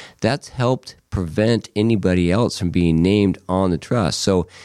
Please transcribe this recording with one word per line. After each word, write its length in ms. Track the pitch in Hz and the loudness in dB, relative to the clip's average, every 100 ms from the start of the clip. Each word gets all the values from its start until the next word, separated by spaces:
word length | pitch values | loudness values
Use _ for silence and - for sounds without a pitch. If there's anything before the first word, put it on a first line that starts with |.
| - - | -20 -4
That's 300 | 110 139 - | -4 -4 -8
helped 440 | - 120 131 - - _ | -4 -2 -2 -6 -20 _
prevent 580 | 98 85 92 110 113 - | -6 -4 0 0 0 -2
anybody 560 | 104 110 107 92 90 87 | -2 0 0 2 2 2
else 300 | 98 110 - | 0 -2 -2
from 100 | 87 | -4
being 320 | 90 85 80 | 0 2 4
named 360 | 90 104 98 - - | 4 4 2 0 -4
on 220 | 92 95 | -2 0
the 80 | 82 | -2
trust. 420 | - 123 82 - | -2 -2 -2 -2
So 260 | - 92 - - | 0 0 -2 -10